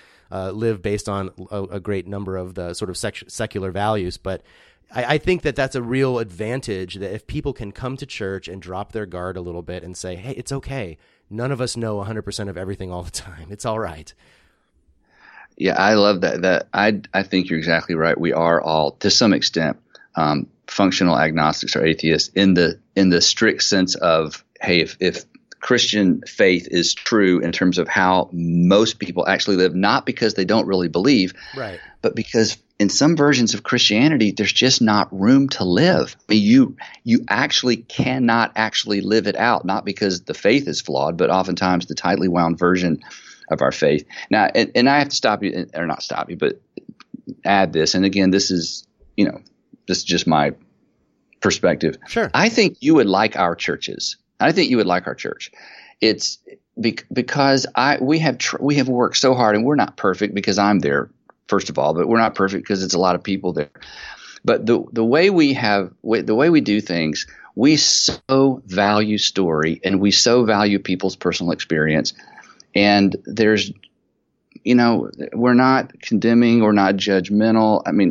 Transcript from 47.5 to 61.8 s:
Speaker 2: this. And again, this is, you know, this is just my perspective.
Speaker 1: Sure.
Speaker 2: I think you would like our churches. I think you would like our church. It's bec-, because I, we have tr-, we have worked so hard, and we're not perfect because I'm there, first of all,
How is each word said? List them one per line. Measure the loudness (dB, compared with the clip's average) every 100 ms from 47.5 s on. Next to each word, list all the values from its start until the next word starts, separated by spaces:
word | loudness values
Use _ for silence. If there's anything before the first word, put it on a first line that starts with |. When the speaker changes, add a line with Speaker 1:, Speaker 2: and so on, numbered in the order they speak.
| 2 2
Speaker 2:
this. | 0 0
And | 2
again, | 0 2 2
this | 2 0
is, | -2 -4 -10 -16 _ _ -2
you | -2
know, | -2 -18 _ _ -14 -6
this | -4
is |
just | -2 -2 2
my | 2 0 -2 _ _ _ _ _ _ _ -4
perspective. | -2 2 0 0 -2 -4 -8
Speaker 1:
Sure. | -4 -2
Speaker 2:
I | 0 0
think | 2 0 0
you | 2 4
would | 4
like | 2 0 0
our | -2
churches. | -2 -6 -6 -8 -8 -10 -12 _ -2
I | 0
think | 2 2
you | 2
would | 2
like | 0 -4
our |
church. | -8 -10 -10 -14 -20 -20 -20 -16 -2
It's | 0 0 -4 -8 -18 -20 _ -4
bec-, | -4 -4 -6
because | -6 -4 0 2 2 0 0
I, | 0 2
we | 0 0
have | 0 -2
tr-, | -4 -2
we | 0 0
have | 0
worked | 0 0 2
so | 2
hard, | 4 2
and | 2
we're | 2 2
not | 0 -2
perfect | -4 -2 -2
because | -2 -2 0
I'm | 2 2
there, | 2 0 -4 _ _ _ -4
first | -2 -2
of |
all, | -2